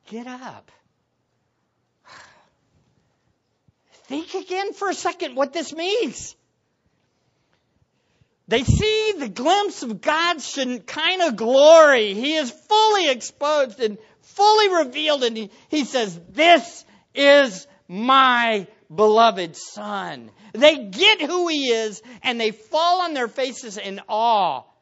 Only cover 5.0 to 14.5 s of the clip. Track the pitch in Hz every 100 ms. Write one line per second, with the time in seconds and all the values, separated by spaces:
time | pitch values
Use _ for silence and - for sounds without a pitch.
5 | 359 349 320 247 277 339 269 311 349 453
6 | 320 - - - _ _ _ _ _ _
7 | _ _ _ _ _ _ _ _ _ _
8 | _ _ _ _ - 226 240 - 427 427
9 | 440 381 254 190 269 392 415 - 254 196
10 | - 311 339 320 - 277 262 247 - -
11 | 320 370 339 208 220 262 302 330 302 262
12 | 214 196 269 311 262 - _ 427 440 415
13 | 320 254 - _ 294 302 269 214 226 208
14 | - _ _ - 415